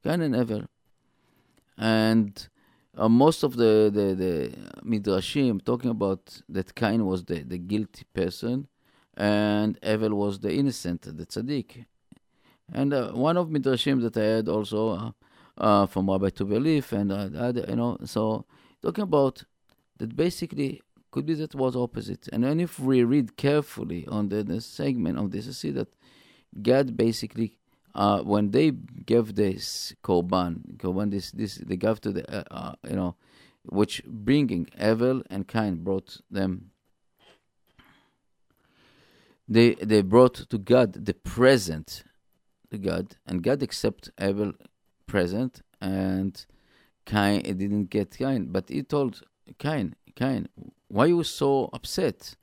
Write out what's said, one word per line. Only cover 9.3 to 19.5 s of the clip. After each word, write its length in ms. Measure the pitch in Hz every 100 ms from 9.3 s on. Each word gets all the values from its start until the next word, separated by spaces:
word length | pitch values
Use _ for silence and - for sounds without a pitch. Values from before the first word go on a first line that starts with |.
| 104 104 104 107 -
Abel 320 | - 107 110 104
was 240 | 101 98
the 120 | 104
innocent, 520 | 139 139 117 87 87
the 220 | - 78 85
tzaddik. 600 | 107 120 143 - 123 120 _ _ _ _ _ _ _ -
And, 200 | - 139
uh, 180 | 139 113
one 260 | 113 147 175
of 120 | 165
midrashim 520 | 151 131 127 139 135
that 160 | 117 110
I 200 | 107 113
had 120 | 107
also, 400 | 104 101 104 110
uh, 220 | 92 107 - _ _ - -
uh, 280 | 107 101 98
from 220 | - 98
Rabbi 200 | 95 95
Tuvia 320 | - 98 104
Leaf 300 | 151 151 -
and, 200 | 104 101
uh, 180 | 98 98 -
other, 280 | 120 120 -
you 80 | 117
know, 220 | 120 - -
so 400 | 107 110 110 - _ _ _
talking 220 | - 170
about 400 | 202 151 135 - -